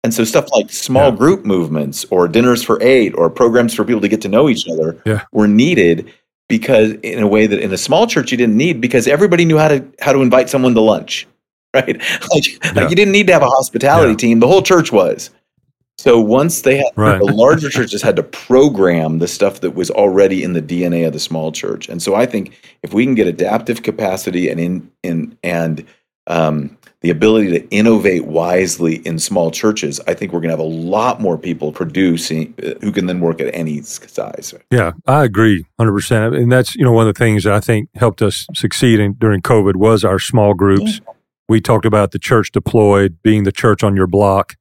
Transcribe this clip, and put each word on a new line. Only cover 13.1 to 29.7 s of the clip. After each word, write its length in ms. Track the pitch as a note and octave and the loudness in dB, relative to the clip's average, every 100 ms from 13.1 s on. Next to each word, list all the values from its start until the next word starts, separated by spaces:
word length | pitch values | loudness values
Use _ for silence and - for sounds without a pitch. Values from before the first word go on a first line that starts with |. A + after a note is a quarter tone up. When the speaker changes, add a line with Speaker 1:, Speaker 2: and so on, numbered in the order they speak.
Speaker 1:
need 160 | G3 F#3+ | 2 4
to 60 | |
have 80 | E3+ | 4
a 60 | C3+ | 4
hospitality 640 | C3 C3+ A#2 C3+ D#3+ C#3 | 2 0 -2 2 4 4
Speaker 2:
Yeah. 60 | G#2+ | 2
Speaker 1:
team. 220 | A#2+ A2+ | 2 4
The 80 | A#2+ | 4
whole 140 | F#3+ | 4
church 300 | - F3+ - | 4 2 4
was. 400 | G#2 F2 - - _ _ _ _ _ _ - | 2 2 -2 -10 _ _ _ _ _ _ -4
So 220 | - A#2 | 2 4
once 400 | G#2+ B2 D#3 - | 4 2 0 -2
they 160 | C3+ C#3 | 0 0
had, 140 | C3+ - | -2 0
Speaker 2:
Right. 220 | G#2+ F#2+ | 0 2
Speaker 1:
the 60 | G2+ | 2
larger 360 | G#2+ B2 D#3+ D3 | 4 4 4 0
churches 340 | B2+ A2+ G#2 | -4 -4 -4
had 120 | A#2+ F2+ | -2 -2
to 60 | |
program 960 | - - - B2+ D3 A2 F#2+ E2+ D#2+ D#2+ | -4 -12 0 4 4 2 0 2 -2 -2
the 100 | F2 | -4
stuff 340 | - G2 - | -2 -2 -2
that 100 | F2+ - | -8 -6
was 140 | F2 | -4
already 540 | - G2+ F#2+ G2 F#2+ | 0 2 4 2 2
in 100 | D#2+ | -4
the 80 | F2 | -6
D 240 | D2+ E2+ F2+ | -4 -4 -2
N 80 | |
A 100 | E2+ E2 | -2 -2
of 80 | |
the 60 | D2+ | -4
small 320 | - E2 D#2 | -8 -6 -6
church. 380 | D#2 - - - | -8 -8 -10 -10
And 120 | E2+ | -10
so 120 | E2 | -2
I 140 | G2 B2 | 0 0
think 240 | A2 F#2 _ _ _ | -4 -8 _ _ _
if 100 | - | -6
we 100 | G2+ | -2
can 120 | B2+ A#2+ | 0 0
get 100 | F#2 | 0
adaptive 540 | E2 F#2 G#2+ A2 A2+ | -2 -4 -4 -4 -6
capacity 680 | - - G#2 F#2 - F2+ F2 | -6 -4 -4 -4 -6 -4 -4
and 120 | D#2 | -4
in, 300 | F2 F2+ E2 _ | -4 -6 -10 _
in, 320 | F#2 E2 D2+ - | -8 -6 -8 -10
and, 400 | F2 E2+ E2 D2+ C#2+ _ _ _ - | -6 -4 -4 -6 -12 _ _ _ -8
um, 500 | E2+ D#2+ D2+ C#2 _ _ _ | -2 -2 -4 -8 _ _ _
the 80 | E2 | -4
ability 400 | E2 A2 A2 G2+ | 0 2 2 0
to 160 | E2+ - | -2 -2
innovate 560 | G2+ A2 A2+ G2+ F2+ D2+ | 0 2 2 2 -2 -2
wisely 680 | D#2 E2+ F2+ F#2 - E2+ D#2+ E2 | -2 0 0 -2 -2 -4 -4 -6
in 140 | E2 | -8
small 300 | - F#2+ E2 | -4 -2 -2
churches, 480 | - G#2+ | -2 -2